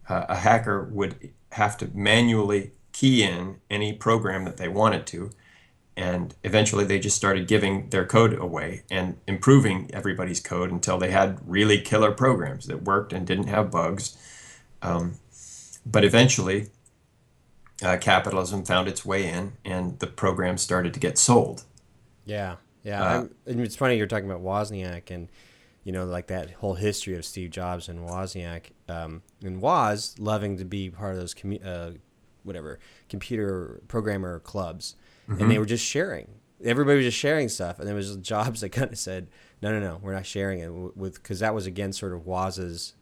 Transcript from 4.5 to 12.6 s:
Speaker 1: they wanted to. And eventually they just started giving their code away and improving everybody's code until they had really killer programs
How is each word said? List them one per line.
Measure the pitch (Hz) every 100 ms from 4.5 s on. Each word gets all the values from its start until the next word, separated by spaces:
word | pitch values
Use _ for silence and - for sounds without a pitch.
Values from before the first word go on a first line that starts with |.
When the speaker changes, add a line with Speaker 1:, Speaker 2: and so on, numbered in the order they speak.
| -
Speaker 1:
they | 90
wanted | 95 110 95 -
to. | 85 98 - _ _ _ _ _ -
And | 90 90 87 -
eventually | 110 107 107 101 98
they | 98
just | 101 -
started | 98 95 90
giving | 107 98 98 -
their | 95 90
code | 113 113 110
away | 90 82 76 90 -
and | 95 92 - -
improving | 92 - 135 110 92 95
everybody's | - 98 90 90 87
code | - 87 92
until | 90 92 90
they | 90
had | 98 95 95 -
really | 92 107 101
killer | - 110 107
programs | 104 127 110 78 67